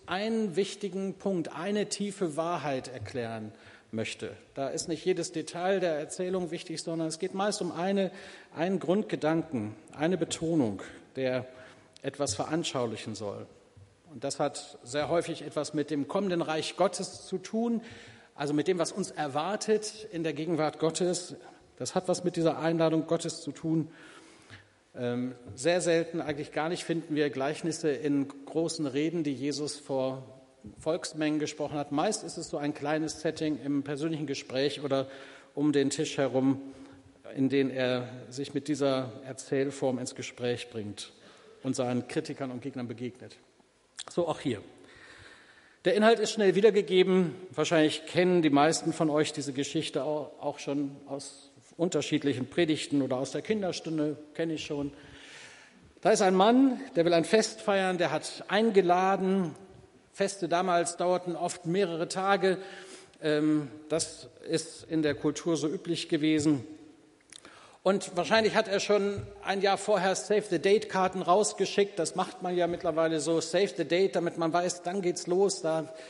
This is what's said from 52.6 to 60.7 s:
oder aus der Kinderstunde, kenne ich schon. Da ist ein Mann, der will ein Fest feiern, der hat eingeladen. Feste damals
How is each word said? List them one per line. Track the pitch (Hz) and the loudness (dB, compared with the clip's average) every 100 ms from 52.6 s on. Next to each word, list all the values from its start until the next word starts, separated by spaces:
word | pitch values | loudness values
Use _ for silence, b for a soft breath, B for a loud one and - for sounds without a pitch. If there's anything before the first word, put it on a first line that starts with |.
| 165 151 - 143 | 2 0 0 0
oder | 131 127 | 2 0
aus | 135 | -2
der | 151 | -6
Kinderstunde, | - 214 185 160 165 160 151 143 - | -2 -2 -2 -4 -4 -2 -2 -4 -10
kenne | - 165 | -6 -4
ich | 151 - | -4 -4
schon. | 147 143 - B B B B B B B B - - | -4 -6 -8 B B B B B B B B -20 0
Da | 185 | 4
ist | 214 | 6
ein | 190 | 6
Mann, | 190 208 247 269 240 - 175 | 6 8 8 6 4 -2 2
der | |
will | 165 | 4
ein | 170 | 4
Fest | 160 220 220 - | 6 4 4 -2
feiern, | - 196 190 180 | 0 2 2 2
der | 160 | 0
hat | 151 - - - | 0 -4 -10 0
eingeladen. | 190 226 196 175 180 190 196 190 190 165 127 - - - _ _ | 2 6 6 6 6 4 2 2 2 0 -4 -18 -20 -20 _ _
Feste | - 196 - 165 | -2 -2 0 0
damals | 170 185 | 2 4